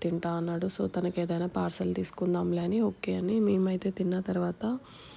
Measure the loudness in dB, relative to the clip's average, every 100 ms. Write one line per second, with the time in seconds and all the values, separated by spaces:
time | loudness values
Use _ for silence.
0 | -2 0 0 0 0 -2 -2 -2 -2 0
1 | 0 0 0 0 0 0 -2 -2 -2 0
2 | -2 -2 0 2 2 0 2 2 2 0
3 | -2 -2 2 4 4 4 2 2 -2 0
4 | 0 0 0 0 0 -2 -2 -4 -8 -20
5 | -20